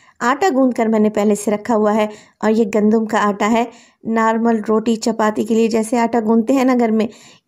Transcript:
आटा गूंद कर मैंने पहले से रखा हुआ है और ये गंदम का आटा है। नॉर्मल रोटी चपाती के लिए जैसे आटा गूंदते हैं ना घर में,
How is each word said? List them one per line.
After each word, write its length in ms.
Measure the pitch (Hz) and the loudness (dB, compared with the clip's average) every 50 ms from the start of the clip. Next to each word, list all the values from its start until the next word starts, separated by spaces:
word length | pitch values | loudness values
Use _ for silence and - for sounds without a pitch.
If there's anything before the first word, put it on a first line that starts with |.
| _ _ _ - | _ _ _ -4
आटा 280 | 247 240 269 285 392 381 | -2 -2 0 0 0 0
गूंद 240 | 269 254 269 254 233 | 2 2 0 0 0
कर 140 | - 226 220 | 0 0 0
मैंने 220 | 220 220 214 214 | 2 2 2 2
पहले 240 | 214 214 202 214 208 | 0 0 0 0 0
से 140 | 202 - - | 0 -2 -4
रखा 240 | 214 208 208 - 247 | -4 -4 -2 -2 0
हुआ 180 | 208 214 208 208 | 0 2 2 2
है 160 | 220 214 214 214 - - - _ - - | 0 -2 -2 -6 -12 -20 -20 _ -4 -2
और 60 | 214 | 0
ये 140 | 220 220 233 | 2 2 0
गंदम 400 | 208 - 226 202 214 214 226 220 | 0 0 0 2 2 2 0 0
का 120 | 214 226 214 | -2 -2 0
आटा 260 | 196 208 202 202 208 208 | 0 0 -2 0 0 0
है। 180 | 233 226 240 233 - - - _ _ _ - - | 0 0 -2 -4 -6 -20 -20 _ _ _ -8 -4
नॉर्मल 520 | 226 226 220 220 226 226 226 233 226 220 208 | -2 0 0 0 0 0 0 0 0 0 0
रोटी 340 | 220 214 220 220 240 226 226 | 0 0 0 0 0 -2 -2
चपाती 460 | 226 233 226 226 220 214 214 - 220 | -2 -4 -2 0 0 0 0 -2 -2
के 100 | 214 233 | 0 0
लिए 140 | 220 226 220 | 2 2 2
जैसे 300 | 220 226 220 220 - 240 | 0 -2 -2 -2 -2 -2
आटा 220 | 233 226 233 240 220 | -2 0 0 -2 0
गूंदते 300 | 214 226 226 220 220 262 | 2 2 2 2 2 0
हैं 120 | 269 247 | 0 2
ना 100 | 262 262 | 2 2
घर 160 | 247 240 226 | 2 2 0
में, 180 | 220 220 208 - - - - - - _ - | 0 0 -2 -4 -6 -12 -20 -20 -20 _ -8